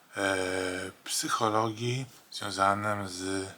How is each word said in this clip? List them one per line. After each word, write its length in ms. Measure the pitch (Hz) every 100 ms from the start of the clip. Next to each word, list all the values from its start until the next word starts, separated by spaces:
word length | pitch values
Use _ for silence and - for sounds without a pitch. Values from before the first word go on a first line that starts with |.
| - 98
e, 200 | 98 95 92 92 92 92 95 -
psychologii 1000 | - - 156 - 113 107 113 110 120 127 127 - -
związanym 800 | - 104 98 98 101 107 104 95
z 380 | 90 95 95 95